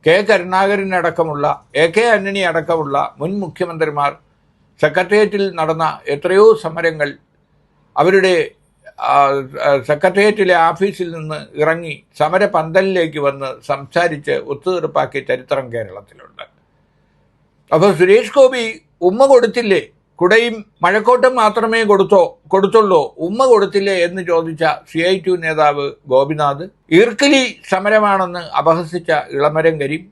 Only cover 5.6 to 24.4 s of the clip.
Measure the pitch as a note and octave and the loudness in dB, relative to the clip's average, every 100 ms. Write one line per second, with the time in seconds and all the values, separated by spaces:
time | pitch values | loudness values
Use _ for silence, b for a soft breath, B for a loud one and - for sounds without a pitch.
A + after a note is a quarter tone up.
5.6 | D#3 D#3+ D#3+ D3+ - C#3+ E3+ F#3+ A3 A3 | -4 -2 -4 -4 -6 -4 0 4 6 4
6.6 | G#3+ D#3+ E3 D#3 C#3+ C#3 _ _ _ _ | -2 -4 -4 -2 -6 -6 _ _ _ _
7.6 | _ _ _ - D#3+ G3 F#3 F3 - _ | _ _ _ 0 2 4 2 0 -2 _
8.6 | _ _ - - A#2+ C3+ C#3 C#3 C3 C#3 | _ _ -20 -8 -2 2 2 0 -6 -4
9.6 | D3 C#3 A#2+ D3 F#3 F#3 G#3 G#3+ F#3 F3 | 0 0 0 0 0 2 2 2 2 2
10.6 | E3 E3 G3 F#3 F3 E3 D#3 D3+ C#3+ C#3+ | 2 0 -4 -4 -10 -8 -12 -12 -12 -2
11.6 | D3+ E3 E3 C#3+ _ - D3+ F#3 G3+ E3+ | -2 -2 -6 -14 _ -4 -2 0 0 0
12.6 | D#3+ F3 G3 F#3 E3 D3+ C#3+ C#3 C3+ C3 | 0 0 0 0 -2 -2 -4 -4 -10 -12
13.6 | - C#3 C#3 F3 F3 D3 C#3+ C#3 - C#3+ | -8 -8 -4 -2 -2 -4 -6 -6 -6 -8
14.6 | F3+ F3+ D#3 D3 C3 C#3 C3 B2 B2+ C#3 | -4 -4 -2 -4 -4 -6 -6 -8 -4 -6
15.6 | B2+ A#2 G#2 F#2+ G#2 _ C3+ - - _ | -6 -10 -10 -14 -20 _ -20 -20 -20 _
16.6 | _ _ _ _ _ _ _ _ _ _ | _ _ _ _ _ _ _ _ _ _
17.6 | _ D#3 G3 D#3+ F3+ G#3 A3 C#4+ C4 C4 | _ 2 2 4 4 4 4 4 4 4
18.6 | A3+ A3 _ _ F3+ G#3 C4+ B3+ A3+ A#3+ | -6 -8 _ _ -2 2 4 4 4 -2
19.6 | A3+ F3+ - _ _ _ F3+ A3 A#3 A3 | 0 0 -2 _ _ _ 2 2 2 -6
20.6 | G3+ _ E3+ G3+ G#3+ B3+ B3+ B3+ G#3+ G#3 | -14 _ -2 0 2 2 2 2 0 0
21.6 | A3 A3+ G#3+ G3+ G3 G3 E3 - _ F#3+ | -2 -2 2 2 4 4 2 -4 _ 0
22.6 | F#3+ A3 G#3 F3 C3+ - E3 A3 C4 A3+ | 2 2 4 2 0 -6 -8 -2 2 4
23.6 | G3 G3 G3 F#3+ F3 F#3 F3 E3+ | 2 -2 -2 0 -2 -4 -2 -2